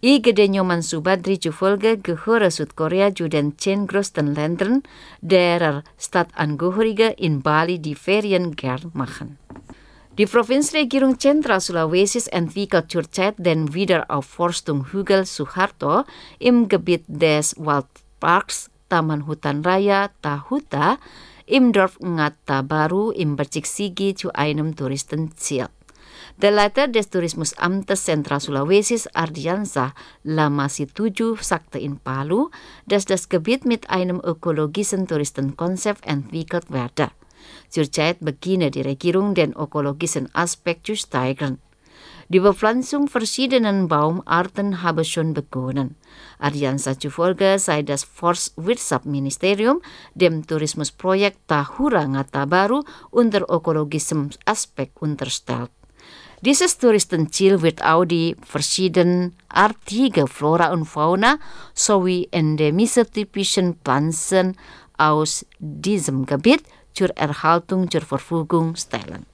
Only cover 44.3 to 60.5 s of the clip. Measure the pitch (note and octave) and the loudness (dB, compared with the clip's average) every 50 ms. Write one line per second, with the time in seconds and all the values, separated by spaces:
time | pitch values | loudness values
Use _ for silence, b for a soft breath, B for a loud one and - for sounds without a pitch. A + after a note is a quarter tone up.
44.3 | - E3+ F3+ F3+ _ - G3+ G3+ F#3+ F3 F3 F3 D#3+ D#3+ D#3+ D#3 - E3+ D#3+ D#3+ | 0 0 0 0 _ -4 -2 -2 -2 -2 -2 -2 0 0 -2 -2 -2 -2 -2 -2
45.3 | D3+ C#3+ C3 _ - C3 B2+ C3 B2+ C#3 C3+ A#2+ D3 _ B B B B B B | -2 -4 -6 _ -8 -6 -6 -4 -2 -2 -4 -4 -6 _ B B B B B B
46.3 | B B - C#3+ D3 D3 C#3+ C3+ C3+ C#3 - C3+ C3+ C3+ - D3 C#3 - E3+ F3+ | B B -4 -4 -2 0 -2 0 -2 -2 -2 -4 -4 -4 -6 -10 -4 0 0 0
47.3 | F#3 D3+ G3 F#3+ F#3+ G3 - - D#3+ D3+ D3 D3 C#3+ C#3 - - _ - - F3 | 2 2 2 2 2 2 2 0 0 -2 0 -2 -4 -6 -6 -10 _ -2 0 0
48.3 | E3+ E3+ - - _ - D#3+ F#3 A#3+ A#3+ - - D#3 B2+ - E3+ C#3+ C#3 C3+ C#3 | 0 0 -4 -8 _ -8 -2 -2 -2 -2 -2 -2 -2 -2 -2 -2 -4 -2 -2 -4
49.3 | - - - F#3+ G3+ G3 G#3+ A#3+ C#4 F4 B B B B B B B - F#3 E3+ | -6 -2 0 0 2 2 2 2 2 0 B B B B B B B 2 2 2
50.3 | E3 D#3 D3+ - D#3+ D#3 D3+ D3+ - - D3 - - _ - F#3 F#3 F#3+ G3+ G3+ | 2 2 -4 -4 -4 -2 -2 -4 -4 -4 -6 -6 -8 _ -2 0 2 2 2 0
51.3 | F#3+ _ _ _ E3+ D3 C#3+ - - - C4 - A#3+ F3+ D3+ C#3 C3+ C3+ C3+ - | 0 _ _ _ 0 0 0 -2 -4 -2 0 2 2 2 2 2 -2 -2 -4 -4
52.3 | - C#3 C#3 C#3 E3 F#3 G3 G3+ B3 C#4+ D4 B B B B B - A#3+ A#3+ A#3 | -4 -4 -2 2 2 2 4 2 2 0 -2 B B B B B 2 2 2 4
53.3 | G3+ G3+ F3+ - - E3 D#3+ E3+ D#3+ D#3 D3+ D3 D3 D#3 - - E3 D#3 C#3+ C#3+ | 2 0 0 2 -2 0 0 0 0 0 -2 -2 -4 -6 -4 -2 -4 -4 -4 -4
54.3 | - - - - A3 - - - _ - C3+ - _ _ - D3+ D3 C#3 C3+ C3 | -8 -6 -2 -2 -2 -2 -4 -10 _ -10 -10 -10 _ _ -6 -6 -4 -4 -6 -6
55.3 | - - _ - B2 A#2+ A#2+ - _ _ - _ B B B B B B B B | -8 -8 _ -6 -6 -6 -6 -10 _ _ -20 _ B B B B B B B B
56.3 | B B - A3+ C#4+ - F4 F4+ - - - A#3+ A3 G#3 - - - E3 D#3+ D3 | B B 2 2 2 4 2 0 0 2 4 4 4 4 2 0 0 -2 0 0
57.3 | - - F#3+ G3 G3 F#3 D#3+ E3 D#3 - - - D#3+ E3 F3+ E3 F3 E3+ E3 E3+ | 0 4 4 6 6 6 4 2 0 2 2 4 4 4 4 2 2 0 0 0
58.3 | - - - - - - D3 - - - F#3+ F#3 D#3+ F#3 F3 F3 F3+ F3+ F3+ F3+ | -2 -6 -12 -8 -4 -4 -2 -2 -2 0 0 2 4 4 4 4 4 2 0 -2
59.3 | F3 _ _ _ - - G3 G#3+ A3 - - - G3+ A3+ C4 C4 G3 F3 C#3+ C3 | -6 _ _ _ 2 4 4 4 2 -2 -12 -8 0 2 2 2 4 2 0 0
60.3 | - - C#3+ D3+ | -2 -2 0 2